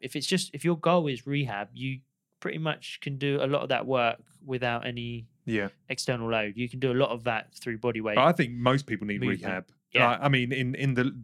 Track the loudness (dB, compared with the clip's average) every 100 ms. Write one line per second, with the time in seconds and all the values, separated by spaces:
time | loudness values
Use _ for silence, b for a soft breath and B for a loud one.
0 | -10 -6 0 0 -2 -2 0 2 4 4
1 | 2 -4 -2 -2 0 -4 -8 -8 -8 -8
2 | _ _ _ _ -6 -2 -2 -4 -8 -10
3 | -8 -4 -2 0 2 0 0 -2 0 2
4 | 2 -2 _ _ -6 -2 0 -2 -4 -6
5 | -8 -10 -14 _ -2 -2 -2 _ -8 -4
6 | -2 -2 0 0 -2 -4 -6 -2 0 2
7 | 2 0 -2 -2 -6 -10 -8 -2 -2 0
8 | 0 6 6 6 0 2 4 4 0 -6
9 | -2 -2 0 0 -2 -6 -8 _ _ 4
10 | 4 4 4 4 2 -2 -2 0 0 2
11 | 0 -2